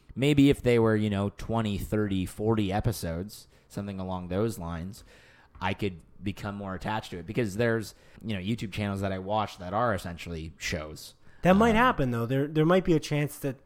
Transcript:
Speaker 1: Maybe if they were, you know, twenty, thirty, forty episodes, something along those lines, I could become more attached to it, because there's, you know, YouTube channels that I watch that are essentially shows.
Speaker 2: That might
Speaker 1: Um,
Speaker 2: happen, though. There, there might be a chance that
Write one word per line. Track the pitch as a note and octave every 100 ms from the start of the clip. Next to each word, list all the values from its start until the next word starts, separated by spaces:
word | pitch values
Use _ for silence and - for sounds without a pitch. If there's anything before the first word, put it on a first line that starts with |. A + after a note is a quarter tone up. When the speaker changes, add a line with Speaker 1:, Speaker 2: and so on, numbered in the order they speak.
| - -
Speaker 1:
Maybe | C#3+ C#3+ C#3
if | C3+
they | B2 A#2+
were, | A2+ G#2+
you | G#2+
know, | G2+ G2+ -
twenty, | - A2+ A2 G2
thirty, | - G#2+ G#2+ G2 F2+
forty | - G#2+ A2 G2
episodes, | G2+ A#2+ G#2 E2+ E2 G#2 - - _ _
something | - G2+ F#2+
along | F#2 F#2 F2+
those | F2+ A2+ G2
lines, | E2+ E2+ F2+ A2 - - - _ _ -
I | F#2+ G2+
could | G#2 E2+ - -
become | F#2 F#2 G#2 G2+
more | G2 F#2+
attached | G#2+ A2 -
to | F2+
it, | E2+
because | A2 A2 G2
there's, | A#2+ A2+ G#2 - - - A2
you | G2+
know, |
YouTube | F#2 A#2 A2
channels | G#2 G#2 G2
that | G2
I | F#2+
watch | F#2 G#2+ G2+ -
that | F2+
are | G2+ A#2+
essentially | F#2+ F2+ E2+ F2 E2+ D#2+ -
shows. | - D#2+ D2+ D2+ - - - -
Speaker 2:
That | E3+ F#3+
might | A#3
Speaker 1:
Um, | A3
Speaker 2:
happen, | B3+ - C3
though. | A#2+ A#2
There, | C3+ D3
there | D#3 D#3
might | F#3
be | F#3
a | D#3
chance | - D3 D3 -
that | C#3 B2